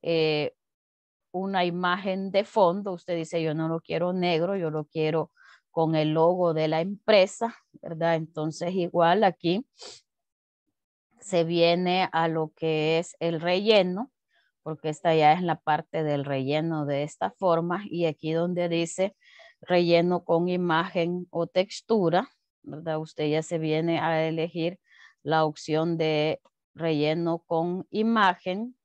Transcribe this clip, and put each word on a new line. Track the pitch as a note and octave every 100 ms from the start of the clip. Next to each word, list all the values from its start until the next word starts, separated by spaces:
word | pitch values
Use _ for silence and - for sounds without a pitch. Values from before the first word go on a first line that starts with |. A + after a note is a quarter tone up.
eh, | - E3 D#3 D3+ C#3+ _ _ _ _ _ _ _ _
una | F#3 F#3+ F#3+
imagen | F3+ F3 F3+ F3+ G3 F#3+ F#3+
de | F#3+
fondo, | A3 - F#3 F#3 G3+
usted | F3 - E3+
dice, | D#3+ F3
"Yo | D#3+
no | D3+ D#3+
lo | E3
quiero | _ D#3+ F3+
negro, | F#3 F3+ E3 E3+ G3
yo | E3
lo | D#3 D3+
quiero | E3 D#3 D#3+ D#3 _ - - _
con | - D#3+
el | D#3+ D3+
logo | D#3 E3 F3+ F3
de | D#3 D#3
la | D#3
empresa", | F3 G#3 - G#3+ F#3+ - A3+ - _ -
¿verdad? | - E3 E3 E3
Entonces, | D#3+ - D#3 D#3+ F3
igual | F#3 F3 F3 E3+ F#3
aquí | G#3+ E3+ E3+ F#3 C4+ _ - - _ _ _ _ _ _ _ _ _ _ _ _
se | - F3+
viene | E3 E3+ E3+ E3+ F3+ F3+ F#3
a | D#3+ E3
lo | D#3+ D#3 _
que | D#3+ D#3 D3+ E3
es | E3+ -
el | E3+ E3
relleno, | E3+ F3+ G3+ G#3+ F#3 F3+ C4 _ _ _ _ _
porque | - D#3 D#3+
esta | D3+ F3
ya | D#3+ D3+
es | E3
la | F3+ D#3
parte | - D3+ E3 D#3+
del | D#3 C#3+
relleno | C#3+ C#3 C3 D3+ D#3+ D#3+
de | C#3+ C#3+
esta | D3+ - F#3
forma. | - F#3+ E3 E3+ F3+ G3+
Y | E3+ E3+
aquí | D3 D#3
donde | D#3+ F3 F3 F3
dice | E3+ E3+ - F#3+ - _ - - _
relleno | - F3+ F3 E3+ F3 F3
con | - E3 F3
imagen | F3+ F3 D#3+ F3+ F#3 E3+ F3+ F3
o | E3+ E3+
textura, | - G3 - _ A3+ E3+ E3+ C4 _ _ _
¿verdad? | - D3+ E3+ D#3
Usted | D#3+ - D3+
ya | D3+
se | D#3+ E3+
viene | D#3+ D#3 E3 E3
a | E3 D#3+ D#3+
elegir | D#3+ E3+ F3 E3 F#3+ _ _ - _
la | C#3+ D#3+
opción | D#3 D3+ - D#3 E3 E3
de | D#3+ D3+ D3+ - _ _ _
relleno | - E3 D3+ D3+ D#3+ E3+ E3 _
con | E3 E3+ F#3 -
imagen | G3+ A3 A#3 G3 F3+ F#3 F#3 A#3 B3+